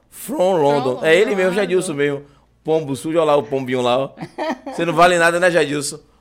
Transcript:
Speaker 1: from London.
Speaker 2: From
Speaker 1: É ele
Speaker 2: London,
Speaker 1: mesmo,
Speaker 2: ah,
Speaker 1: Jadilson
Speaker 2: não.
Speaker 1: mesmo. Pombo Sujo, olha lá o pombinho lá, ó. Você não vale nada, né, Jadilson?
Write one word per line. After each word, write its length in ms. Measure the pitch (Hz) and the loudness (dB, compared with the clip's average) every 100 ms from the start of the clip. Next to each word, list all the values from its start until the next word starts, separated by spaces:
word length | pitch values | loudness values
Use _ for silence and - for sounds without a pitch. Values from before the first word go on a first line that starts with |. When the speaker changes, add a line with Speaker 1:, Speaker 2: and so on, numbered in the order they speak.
| _ | _
Speaker 1:
from 460 | - - 294 185 180 | -18 -8 -2 0 2
London. 400 | 143 143 131 123 | 2 2 0 0
Speaker 2:
From 80 | 160 | 2
Speaker 1:
É 80 | |
ele 120 | 170 240 | 4 2
Speaker 2:
London, 100 | 196 | 0
Speaker 1:
mesmo, 160 | 185 | 0
Speaker 2:
ah, 20 | |
Speaker 1:
Jadilson 340 | 190 190 180 175 | 0 -2 -2 -2
Speaker 2:
não. 40 | 143 | -2
Speaker 1:
mesmo. 260 | 143 143 - _ _ _ | -2 -4 -10 _ _ _
Pombo 300 | 151 160 139 127 | -2 -2 -2 -6
Sujo, 220 | 160 165 | -2 0
olha 60 | 151 | 2
lá 100 | 147 | 2
o 60 | |
pombinho 360 | 135 135 127 127 | 0 -4 -4 -2
lá, 180 | 123 123 | 0 0
ó. 120 | 139 - 269 - 311 247 - | -2 -8 -14 -8 -8 -8 -10
Você 120 | - | -6
não 80 | 170 | -2
vale 260 | 160 175 175 | 4 4 4
nada, 200 | 165 170 | 2 2
né, 100 | 180 | 2
Jadilson? 480 | 165 147 147 143 151 - _ | 2 0 -4 -8 -12 -18 _